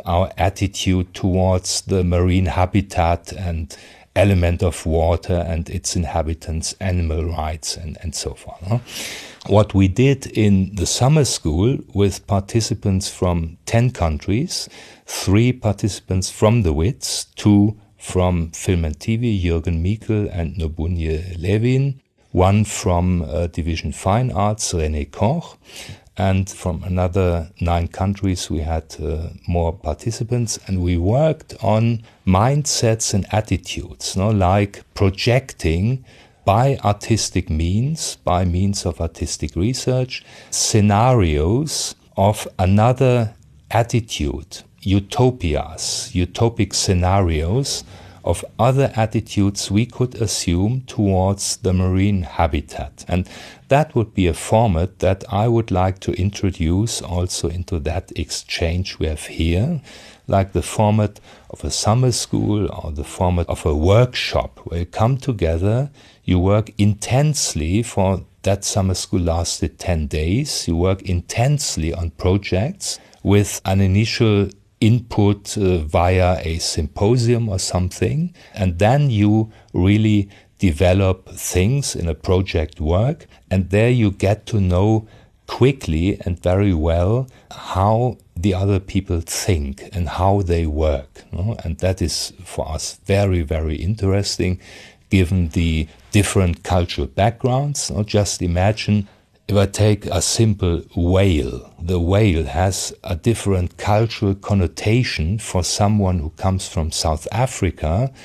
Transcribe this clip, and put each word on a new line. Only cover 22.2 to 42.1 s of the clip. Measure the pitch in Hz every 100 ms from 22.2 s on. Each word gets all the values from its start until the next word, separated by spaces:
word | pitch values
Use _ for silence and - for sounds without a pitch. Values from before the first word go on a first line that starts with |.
| _
one | 87 90 104
from, | 107 - 101 87 90 87
uh, | 78 80 87
Division | - 82 82 82
Fine | - 92 107 127
Arts, | 104 104 107 -
René | 87 78 76 69
Koch, | - 104 143 - - - - - - _ -
and | 98 95 92
from | - 90 87
another | 90 90 90 95 90 85 80 -
nine | 85 87 85
countries | - 95 98 98 90 -
we | 82
had, | 78 80 - -
uh, | 78 78 85 - -
more | 87 82
participants, | 80 82 73 120 113 110 123 113 - -
and | 95
we | 90 87
worked | 90 127 156 - - -
on | 104 107 117 113 - _ -
mindsets | 92 120 147 139 - 117 110 -
and | 104 90
attitudes, | 101 - 95 - - - - - 92
no? | 101
Like | 107 90 101 104 - -
projecting | - 98 - 117 123 - - 80 82 107 131 - - - _
by | - 101 135 135
artistic | 101 101 - 110 - 95 -
means, | 78 85 101 135 160 - -
by | - 90
means | 92 90 98 98
of | 95 -
artistic | 87 - 85 - 78
research, | 82 104 131 - 127 127 - - - -
scenarios | - - 110 104 101 123 123 87 73 80 120 156 - - - _